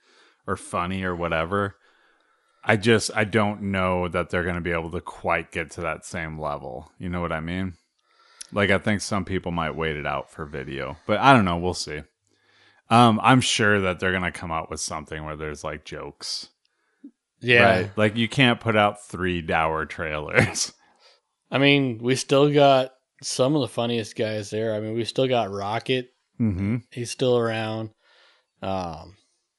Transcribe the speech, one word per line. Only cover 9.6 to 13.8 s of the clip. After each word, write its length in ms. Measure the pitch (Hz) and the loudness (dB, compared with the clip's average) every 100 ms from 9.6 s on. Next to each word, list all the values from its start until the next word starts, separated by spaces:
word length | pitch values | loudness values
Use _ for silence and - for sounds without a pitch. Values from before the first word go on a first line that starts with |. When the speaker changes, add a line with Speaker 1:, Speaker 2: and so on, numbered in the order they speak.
| 80 | -4
Speaker 1:
wait 220 | 71 80 76 | -4 -4 -4
it 100 | 71 | -4
out 240 | 69 65 | -6 -8
for 140 | - 78 | -12 -10
video, 500 | 71 67 67 67 71 - | -10 -8 -8 -8 -10 -4
but 120 | 104 | 2
I 140 | 123 | 6
don't 120 | 135 | 6
know. 120 | 95 85 | 6 0
We'll 180 | 90 | -2
see. 280 | 87 - 76 76 _ _ _ _ _ _ _ _ | -4 -8 -10 -12 _ _ _ _ _ _ _ _
Um, 280 | 117 120 107 | 6 6 6
I'm 180 | 107 131 | 6 6
sure 400 | 117 - 107 104 | 4 2 4 4